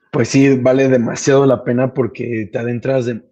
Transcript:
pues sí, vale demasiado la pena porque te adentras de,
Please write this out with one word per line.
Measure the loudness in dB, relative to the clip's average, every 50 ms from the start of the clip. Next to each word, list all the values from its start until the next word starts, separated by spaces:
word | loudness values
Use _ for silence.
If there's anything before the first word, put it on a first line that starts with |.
| _ _
pues | -4 -2 -2 0
sí, | 2 4 4 4 4 2
vale | 2 2 2 2 2 2
demasiado | 2 2 0 -2 -6 -4 0 2 4 4 4
la | 4 2 0 -2
pena | -2 -2 0 -2 -2 -2
porque | -4 -4 -4 -6 -8 -8 -6 -6 -6 -6 -6
te | -8 -6
adentras | -6 -6 -6 -4 -4 -2 -2 -2 -2
de, | -4 -6 -8 -10 _